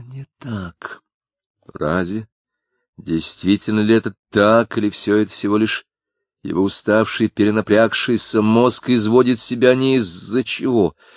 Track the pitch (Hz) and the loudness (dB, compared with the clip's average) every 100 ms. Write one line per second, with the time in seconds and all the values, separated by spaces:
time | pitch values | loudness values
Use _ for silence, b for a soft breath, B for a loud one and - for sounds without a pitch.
0 | 120 135 135 _ 135 104 87 - - - | -18 -18 -18 _ -10 -8 -10 -14 -16 -16
1 | _ _ _ _ _ _ - - 76 90 | _ _ _ _ _ _ -20 -6 -4 -2
2 | 90 110 110 _ _ _ _ _ _ - | -4 -8 -10 _ _ _ _ _ _ -20
3 | - 80 - - 90 101 - 107 107 113 | -6 -4 -4 -6 -2 -2 0 -2 2 2
4 | 107 - _ 104 104 117 113 117 104 - | 0 -12 _ 2 4 4 2 -2 -4 -4
5 | 101 104 101 - 101 107 107 - _ _ | 0 0 0 -4 -2 0 0 -4 _ _
6 | _ _ _ _ - 82 98 - - 107 | _ _ _ _ -6 -2 -2 -2 0 2
7 | 107 - 110 - 104 107 107 107 113 - | 0 0 -2 0 0 0 2 2 2 0
8 | - 117 - 113 107 113 123 - - 123 | -2 -2 0 0 2 4 2 0 0 0
9 | 107 123 123 117 - 123 127 127 135 131 | 4 4 4 0 -4 2 4 4 2 0
10 | 92 87 90 123 - - 131 120 85 - | -2 -8 -6 -4 -4 -6 0 2 0 -2
11 | b | b